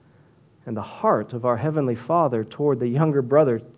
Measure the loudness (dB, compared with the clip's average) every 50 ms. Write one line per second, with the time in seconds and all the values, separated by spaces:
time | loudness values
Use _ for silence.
0 | _ _ _ _ _ _ _ _ _ _ _ _ -12 -10 -10 -8 -10 -10 -8 -2
1 | 0 2 2 2 0 -4 -6 -4 -2 0 0 0 0 -2 0 0 0 0 -2 -4
2 | -2 0 2 2 2 2 0 -2 -4 -4 -4 -2 0 0 0 0 0 0 0 2
3 | 2 2 2 0 0 2 4 4 4 4 2 -2 -4 -10 -20